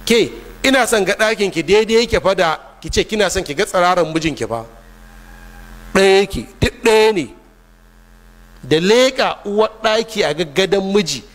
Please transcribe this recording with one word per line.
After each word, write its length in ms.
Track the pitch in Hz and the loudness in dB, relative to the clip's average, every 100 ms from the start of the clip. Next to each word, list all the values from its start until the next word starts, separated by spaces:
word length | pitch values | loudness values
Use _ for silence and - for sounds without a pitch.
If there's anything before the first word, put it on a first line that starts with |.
Ke, 260 | - 226 160 - - - | 0 0 0 -4 -16 -4
"Ina 240 | 262 269 226 | 0 2 2
son 180 | 220 | 0
ga 100 | 185 | 0
ɗakin 360 | 202 220 220 196 | 0 -2 0 -2
ki 120 | 160 | -2
daidai 420 | 151 208 214 226 | 0 2 2 0
yake 160 | 226 190 | 0 0
fa 140 | 180 | 0
da 240 | 190 165 151 - - | 0 0 -2 -8 -16
ki 100 | - | -6
ce 140 | - | -4
kina 260 | 175 214 185 | -2 -2 -2
son 120 | 190 | -2
ki 120 | 156 | -6
ga 100 | 143 | -4
tsiraran 420 | 208 190 175 180 160 | -4 0 2 2 0
mijin 220 | 160 156 139 | -2 -4 -4
ki 100 | 110 | -6
fa." 180 | 113 113 - - - - - - - - - - - - | -8 -10 -18 -20 -20 -20 -20 -20 -20 -20 -20 -20 -20 -4
Ɗaya 260 | 190 196 190 | 2 4 4
yake, 260 | 196 - - - | 2 -4 -12 -4
duk 140 | - - | -4 0
ɗaya 280 | 233 220 220 | 2 4 4
ne. 200 | 202 120 - - _ _ _ _ _ - - - - - - | 0 -6 -12 -20 _ _ _ _ _ -20 -20 -20 -20 -20 -20
Da 140 | 127 156 | 0 2
leƙa 600 | 180 233 262 262 196 - | 4 4 4 2 -2 -4
uwar 260 | 202 202 214 - | -4 0 0 -2
ɗaki 400 | 220 220 226 208 | -2 0 -2 -2
a 100 | 160 | -2
ga 100 | 151 | -2
gadon 480 | 165 139 190 196 190 | -4 -2 0 0 0
miji, 320 | 202 165 135 - | 0 0 -6 -12